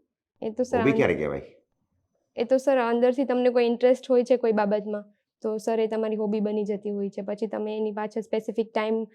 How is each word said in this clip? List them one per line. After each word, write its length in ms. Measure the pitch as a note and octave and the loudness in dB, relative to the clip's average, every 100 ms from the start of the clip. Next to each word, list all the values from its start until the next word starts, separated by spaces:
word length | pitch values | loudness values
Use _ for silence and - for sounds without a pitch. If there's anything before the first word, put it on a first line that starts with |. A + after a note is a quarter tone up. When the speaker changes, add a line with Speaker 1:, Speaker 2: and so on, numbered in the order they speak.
| _ _ _ - | _ _ _ -10
Speaker 1:
એ 80 | A3 | -8
તો 140 | A3 | -4
સર 140 | B3+ B3 | -2 2
Speaker 2:
હોબી 120 | A3+ | 2
Speaker 1:
આન- 80 | A3 | 4
Speaker 2:
ક્યારે 180 | G#2+ D2 | 2 2
કહેવાય? 260 | D2+ C#2 - - _ _ _ _ _ _ _ - | -2 -6 -10 -20 _ _ _ _ _ _ _ -6
Speaker 1:
એ 80 | |
તો 140 | A#3+ C4 | 0 2
સર 200 | C#4+ C4 | 2 2
અંદરથી 480 | A#3 A#3+ B3 B3 B3 | 2 2 2 2 0
તમને 240 | B3 B3 | 2 2
કોઈ 160 | A#3+ A#3 | 4 2
ઇન્ટરેસ્ટ 440 | A#3 B3 B3+ - | 4 4 4 2
હોય 140 | B3 | 2
છે 140 | A#3+ B3 | 4 2
કોઈ 140 | A#3 | 2
બાબતમાં, 520 | G#3+ G3+ G#3 G#3 G#3 G#3 _ _ _ | 2 2 0 -2 -8 -10 _ _ _
તો 160 | A3 A3 | -6 -4
સર 220 | A3+ A3+ | -2 0
એ 80 | A3 | 0
તમારી 280 | A3 A3 G#3+ | 0 -2 -2
હોબી 240 | G#3 G#3+ | 0 0
બની 240 | G#3+ G#3+ | 0 -2
જતી 260 | G#3 G3+ G#3 | -2 -4 -4
હોય 200 | G3+ G3 | -4 -6
છે, 120 | G#3 | -6
પછી 260 | G3 G3+ A3 | -8 -6 -4
તમે 300 | G#3+ G#3+ G#3+ | -4 -4 -4
એની 140 | A3 | -4
પાછળ 300 | G#3 G#3+ A3+ | -4 -6 -6
સ્પેસિફિક 520 | G#3 A3 A3 G#3+ A3 | -4 -4 -4 -4 -2
ટાઇમ, 340 | A3 A3 A3+ A3 | -2 -2 -2 -4